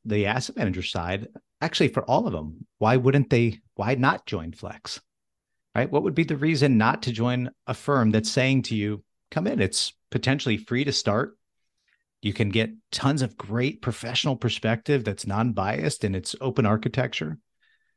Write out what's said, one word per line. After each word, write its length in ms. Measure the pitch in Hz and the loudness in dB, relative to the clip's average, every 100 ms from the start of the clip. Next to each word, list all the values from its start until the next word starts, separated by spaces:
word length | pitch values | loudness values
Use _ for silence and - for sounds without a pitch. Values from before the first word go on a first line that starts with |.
the 220 | 113 104 98 | -2 0 2
asset 300 | 127 - 226 | 0 -4 -2
manager 260 | 110 90 | -2 -2
side, 460 | - 92 85 98 113 - - _ | -4 -6 -4 -6 -6 -16 -20 _
actually 280 | 165 - 147 | -4 0 0
for 140 | - - | 0 0
all 200 | 147 226 | 0 0
of 80 | |
them, 320 | 82 76 - - - | -4 -8 -12 -18 0
why 180 | 107 131 | 2 4
wouldn't 320 | 127 139 - | 6 4 4
they, 300 | 123 117 - _ - | 4 2 -2 _ -6
why 180 | 101 | -2
not 320 | 131 131 - - | 2 2 0 -4
join 260 | 95 80 | -6 -6
Flex, 480 | - 92 - - - - _ _ _ _ _ _ - | -10 -12 -12 -14 -14 -16 _ _ _ _ _ _ -2
right? 160 | 131 | 0
What 100 | 143 | 0
would 140 | 185 151 | 0 0
be 80 | |
the 140 | 160 147 | 0 0
reason 420 | 156 147 143 113 | 0 4 4 6
not 240 | 113 - | 4 2
to 80 | 127 | -2
join 400 | 110 120 123 123 - - | 0 0 0 -4 -8 -10
a 80 | 113 | -6
firm 340 | - 139 110 | 0 4 4
that's 220 | 107 110 | 4 2
saying 320 | 135 131 135 | 2 4 2
to 120 | - 110 | 0 -2
you, 280 | 104 104 - _ _ | -4 -6 -10 _ _
"Come 160 | 156 202 | -4 -2
in, 160 | 269 | 0
it's 320 | 95 - - - _ | 0 0 -6 -8 _
potentially 480 | 113 127 143 123 104 | -2 0 0 0 -2
free 280 | - 123 143 | -2 -2 -2
to 60 | |
start. 460 | - - 107 - - _ _ _ _ _ _ _ _ | -2 0 0 -2 -8 _ _ _ _ _ _ _ _
You 100 | 104 | -4
can 180 | 98 104 | 0 0
get 220 | 110 110 - _ | 2 0 -4 _
tons 320 | - 135 147 | -2 0 0
of 140 | 123 - | -2 -6
great 460 | 101 117 135 - | -6 -2 -2 -4
professional 560 | 123 110 117 127 156 127 | -6 -6 -4 -2 -2 0
perspective 640 | 120 - 127 117 - 143 | -2 0 0 0 0 0
that's 240 | 107 95 101 | -2 -6 -4
non-biased 760 | 98 120 101 95 135 160 - 104 | -2 0 0 -2 -2 -2 -2 -2
and 100 | 95 | -2
it's 220 | - - | -6 -6
open 260 | 131 135 107 | -2 2 2
architecture. 720 | 110 120 - 127 - 156 156 _ _ _ _ _ | 2 0 -2 -2 -4 -8 -8 _ _ _ _ _